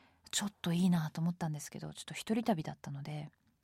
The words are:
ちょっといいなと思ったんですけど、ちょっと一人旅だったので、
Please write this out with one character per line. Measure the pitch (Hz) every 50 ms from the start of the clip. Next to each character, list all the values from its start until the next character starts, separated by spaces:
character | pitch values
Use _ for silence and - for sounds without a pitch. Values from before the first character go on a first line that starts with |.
| - _ _ _ _ -
ち | - - 208
ょ |
っ | 202 - _
と | - 180 170
い | 170 185
い | 185
な | 175 170 156 156
と | - -
思 | 165 170
っ | 175
た | - 175
ん | 160 151
で | 143
す | - -
け | - -
ど、 | 156 151 147
ち | -
ょ | -
っ |
と | - 156
一 | - - - 220
人 | 240 226
旅 | - 208 160 156
だ | - 143
っ | -
た | - 147
の | 143 139 143
で、 | 151 151 151 151 151 - _ _ _ _ _